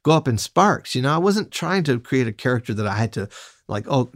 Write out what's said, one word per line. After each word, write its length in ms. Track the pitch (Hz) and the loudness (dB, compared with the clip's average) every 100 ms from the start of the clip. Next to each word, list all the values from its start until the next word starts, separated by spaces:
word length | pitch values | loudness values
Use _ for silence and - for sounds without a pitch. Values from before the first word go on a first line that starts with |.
go 80 | 143 | 2
up 160 | 156 139 | 4 2
in 100 | 110 | -2
sparks. 600 | - 170 202 135 - 127 | 0 2 4 2 -2 -2
You 60 | |
know, 120 | 139 | 0
I 40 | 160 | 2
wasn't 340 | 190 208 - | 2 0 -2
trying 320 | - 165 190 | -6 -2 0
to 160 | 160 120 | 0 -2
create 260 | - 135 113 | 0 0 0
a 60 | |
character 420 | 104 127 123 - | -2 -2 -2 -2
that 140 | 104 104 | -4 -2
I 80 | 104 | -2
had 160 | 110 | -2
to, 160 | 107 101 - - _ - | -4 -8 -12 -20 _ -8
like, 180 | 104 - | -6 -2
"Oh, 220 | 139 123 | 0 -2